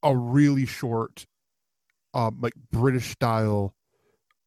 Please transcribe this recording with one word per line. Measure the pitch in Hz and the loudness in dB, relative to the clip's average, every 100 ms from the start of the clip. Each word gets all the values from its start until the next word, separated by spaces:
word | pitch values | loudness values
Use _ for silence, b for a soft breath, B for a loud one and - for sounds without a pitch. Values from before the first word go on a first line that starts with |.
a | 156 131 | 0 0
really | 120 135 147 139 127 | 2 4 4 2 -2
short, | - 131 113 113 - - _ _ _ _ _ _ _ _ | -4 -4 -4 -4 -10 -20 _ _ _ _ _ _ _ _
um, | 131 113 117 | -2 -2 -2
like, | 120 - - | -6 -8 -6
British | 117 131 127 120 | 0 2 2 -4
style, | - 120 113 107 104 98 - _ _ _ _ _ _ | -4 0 0 2 0 -2 -6 _ _ _ _ _ _